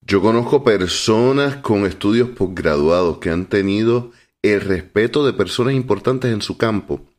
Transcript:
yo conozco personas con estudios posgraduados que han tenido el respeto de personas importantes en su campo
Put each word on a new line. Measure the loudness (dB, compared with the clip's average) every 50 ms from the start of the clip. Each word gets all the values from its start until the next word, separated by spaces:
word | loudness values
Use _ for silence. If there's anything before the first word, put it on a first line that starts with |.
yo | _ 0 0 2
conozco | 2 2 2 2 0 2 0 2
personas | 2 2 2 2 0 -2 -4 -4 0 0 2 2 2 2 2 2 0 -2 -4
con | -6 -2 -2 0 0 0
estudios | -2 -4 -2 -2 0 2 2 2 0
posgraduados | -2 -4 -4 -4 -4 -2 0 0 2 2 2 2 4 4 2 0 -2 -2
que | -4 -4
han | -2 -2 -4
tenido | -2 -2 0 0 0 0 0 2 2 0 0 -2 -6 -16 _ _ _ _ _
el | 0 2 2 2
respeto | 0 -2 -4 -4 -4 -2 _ 0 0 2 0 0 0
de | 0
personas | 0 0 -4 -4 -2 -2 -2 0 0
importantes | -2 0 -2 -2 -2 0 -2 -2 0 -2 -2
en | -2 -2
su | -4 -8 -4
campo | -2 -2 -2 -2 -4 -4 -6 -10 -10 -10 _ _